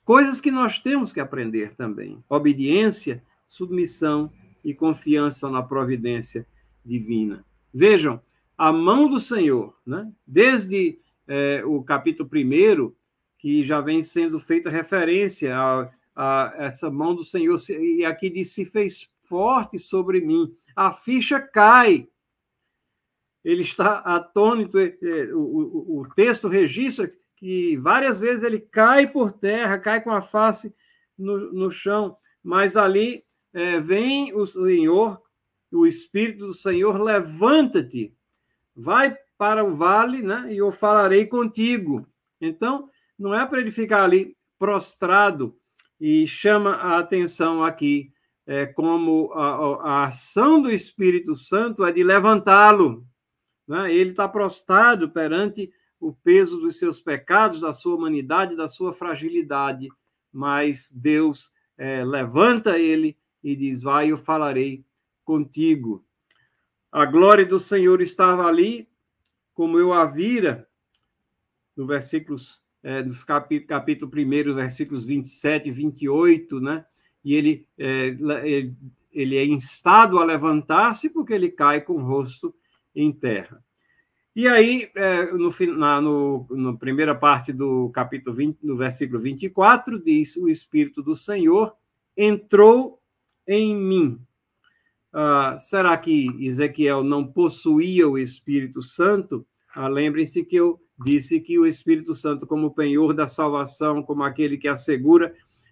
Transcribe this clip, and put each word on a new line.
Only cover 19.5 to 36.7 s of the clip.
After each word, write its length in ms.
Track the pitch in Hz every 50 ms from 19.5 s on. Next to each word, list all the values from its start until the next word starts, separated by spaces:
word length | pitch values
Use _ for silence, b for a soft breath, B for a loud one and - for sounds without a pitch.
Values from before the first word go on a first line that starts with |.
| 262 254 202 - - -
sobre 420 | - - - 190 180 180 185 185
mim." 340 | 170 156 160 165 165 156 - _ _ _ _
A 160 | - 190 185 -
ficha 480 | - - - 254 262 - - - -
cai. 680 | 269 - - 214 208 214 240 254 247 226 180 135 120 - _ _ _ _ _ _ _ _ _ _ _ _ _ _ _ _ _ _ _ _ _ _ _ _ _ _ _
Ele 200 | 165 175 175 170
está 380 | - - - 175 202 208 196
atônito, 800 | - 175 175 175 175 - _ 202 208 220 240 226 214 185 185 190
é, 160 | 190 175 180 - -
é, 320 | 175 165 156 139 110 127
o, 60 | 165
o, 600 | 151 135 - 156 156 - - 160 - - 160 143
o 140 | 131 - -
texto 340 | - 202 247 233 226 - 196
registra 640 | 175 196 185 147 127 196 254 277 226 - 202 165 - _ _ _ _
que 400 | _ - 185 185 185 175 175 160 135
várias 420 | 127 160 208 262 277 269 220 185
vezes 240 | 208 240 247 226 214
ele 160 | 240 226 208
cai 500 | 214 _ _ 220 220 233 254 277 277 277
por 220 | 277 285 254 208 190
terra, 460 | - - 196 208 226 240 202 196 190
cai 240 | 190 214 214 226 220
com 80 | 233
a 100 | 220 202
face 540 | 190 - - 214 214 220 214 214 - 214 - _ _ _ _ _ _ _ _
no, 340 | - 190 196 202 196 208 -
no 200 | - 185 185 190
chão, 480 | 175 - - 196 202 214 214 190 - _ _ _ _ _ _
mas 340 | 170 175 190 196 196 175
ali, 480 | 220 208 190 190 196 220 240 240 - _ _ _ _ _ _ _
é, 260 | 175 175 180 175 170
vem 540 | 151 160 185 202 226 254 277 277 285 269 190
o 100 | 214 202
Senhor, 760 | 196 - 190 185 185 185 175 160 156 170 185 220 220 196 - _ _ _ _ _ _ _ _ _ _ -
o 140 | 170 170
Espírito 600 | 165 165 - - - _ 202 220 226 214 202 202
do 60 | 196 180
Senhor, 480 | - - 196